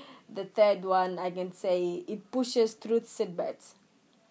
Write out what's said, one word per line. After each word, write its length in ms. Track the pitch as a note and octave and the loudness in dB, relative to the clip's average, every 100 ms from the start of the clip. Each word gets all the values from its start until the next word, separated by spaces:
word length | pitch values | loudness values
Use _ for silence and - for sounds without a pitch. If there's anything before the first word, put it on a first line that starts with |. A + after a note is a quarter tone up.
| - - - | -20 -20 -16
The 120 | - F#3+ | -12 -4
third 380 | - G#3 G3 | 4 4 4
one, 360 | F#3 F#3 F#3 F3 | 2 2 2 0
I 100 | F3+ | -4
can 240 | F3+ F#3 | -4 -6
say, 500 | F3+ G3+ F3+ F3 F3 - | -4 0 2 0 -2 -6
it 240 | - - | -10 -6
pushes 420 | B3+ B3 B3 A3+ | -2 0 2 2
through 280 | A3+ A3 A#3 A3 | 0 0 0 0
setbacks. 680 | - G3+ F3 D#3+ - - - _ _ _ _ _ | -6 -4 -4 -6 -6 -14 -20 _ _ _ _ _